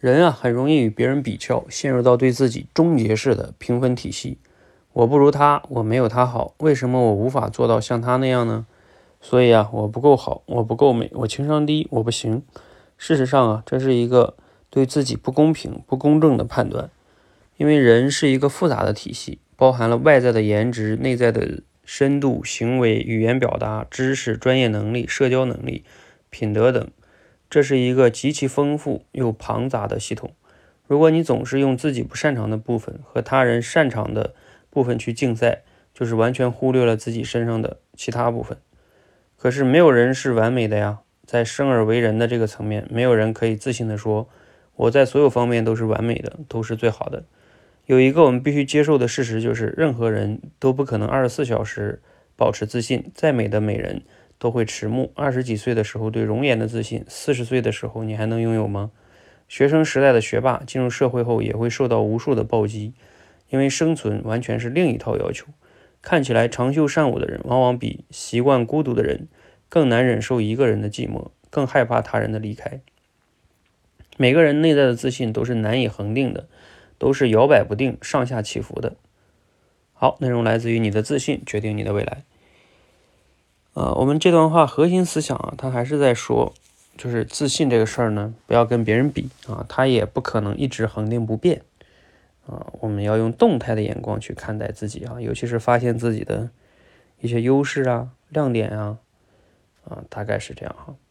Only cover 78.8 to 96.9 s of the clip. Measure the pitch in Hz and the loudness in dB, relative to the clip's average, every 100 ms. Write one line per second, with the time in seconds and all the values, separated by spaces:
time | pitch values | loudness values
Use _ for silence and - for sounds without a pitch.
78.8 | - - _ _ _ _ _ _ _ _ | -8 -10 _ _ _ _ _ _ _ _
79.8 | _ _ - - 131 120 113 113 117 117 | _ _ -2 0 -2 0 0 0 0 0
80.8 | 110 104 110 147 - 143 - 107 107 104 | 0 -2 -2 -4 -2 -6 -4 -6 -4 -6
81.8 | 104 101 - - - _ _ _ _ _ | -4 -4 -4 -8 -16 _ _ _ _ _
82.8 | _ _ _ _ _ _ _ _ _ - | _ _ _ _ _ _ _ _ _ -6
83.8 | 131 - 131 151 180 170 160 160 156 - | -4 0 0 2 4 6 4 4 2 4
84.8 | 165 180 180 - 147 - - 139 135 127 | 2 2 0 -2 -4 -6 -6 -8 -6 -4
85.8 | 120 151 139 117 - 117 107 - _ _ | -2 2 2 2 0 0 0 -6 _ _
86.8 | _ - 123 120 117 - 147 - 147 120 | _ -14 -6 -4 -6 -4 -4 0 2 2
87.8 | 110 - 117 104 104 113 _ 117 117 120 | 2 0 -2 -2 -6 -10 _ 2 2 0
88.8 | 107 110 143 - 131 _ - - - - | 0 2 0 -2 -10 _ -14 -12 -8 -2
89.8 | 131 123 - - 120 113 101 101 139 - | 2 2 0 -4 -4 -4 -4 -4 -6 -4
90.8 | 110 - 107 120 110 110 180 160 - _ | -6 -4 -4 -4 -4 -2 0 -2 -6 _
91.8 | _ _ _ _ _ _ - - - - | _ _ _ _ _ _ -18 -16 -16 -10
92.8 | 110 104 104 110 113 117 233 143 - 110 | -6 -4 -2 0 -2 2 2 2 -2 -4
93.8 | 107 - 110 107 - - - 110 110 107 | -4 -6 -6 -8 -8 -14 -10 -8 -8 -8
94.8 | - - 120 120 110 - 120 117 110 120 | -10 -10 -14 -10 -8 -8 -4 -4 0 2
95.8 | 123 113 120 107 101 110 117 _ _ _ | 2 -2 -2 -4 -4 -6 -6 _ _ _
96.8 | _ | _